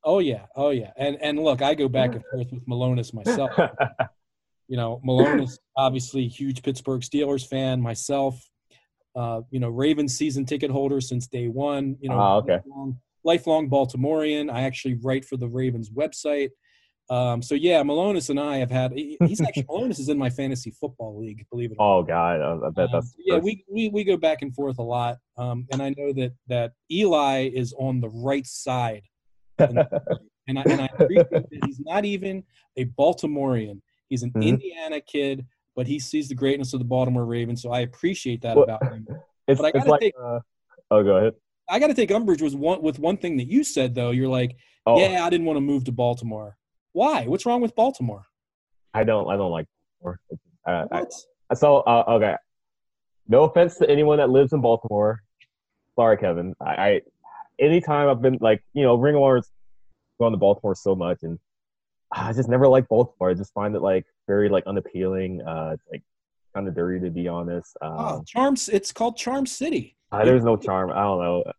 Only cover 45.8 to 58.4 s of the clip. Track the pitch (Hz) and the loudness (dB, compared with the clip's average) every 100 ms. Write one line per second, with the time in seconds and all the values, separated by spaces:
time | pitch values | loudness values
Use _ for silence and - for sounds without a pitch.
45.8 | 127 117 120 120 117 110 107 - _ _ | -2 -2 -2 -2 -6 -10 -12 -18 _ _
46.8 | _ 170 262 262 120 160 240 240 233 - | _ 0 0 0 -2 -2 0 0 0 2
47.8 | 240 269 123 104 98 _ _ _ _ _ | 2 2 -6 -6 -16 _ _ _ _ _
48.8 | _ 110 110 110 90 98 95 82 82 _ | _ 0 2 2 2 0 0 -2 -6 _
49.8 | _ _ 87 90 _ - _ _ - 87 | _ _ -12 -12 _ -18 _ _ -4 -4
50.8 | 78 - - - - _ _ 131 147 139 | -2 -6 -6 -12 -20 _ _ 2 6 6
51.8 | - 117 107 113 104 82 _ _ _ _ | 6 4 4 2 2 -2 _ _ _ _
52.8 | _ _ _ _ - 117 156 170 175 - | _ _ _ _ 4 6 6 6 4 4
53.8 | 165 143 151 147 131 131 135 151 120 113 | 4 6 6 4 6 6 4 4 2 2
54.8 | 113 104 107 110 _ _ _ _ _ _ | 0 0 0 0 _ _ _ _ _ _
55.8 | _ - 113 104 98 85 90 - 76 76 | _ 2 4 4 2 -2 -4 -8 -6 0
56.8 | 98 101 - _ - - - - 143 170 | 2 2 0 _ -20 -20 -20 0 4 4
57.8 | 160 147 143 123 131 127 | 2 2 2 4 2 2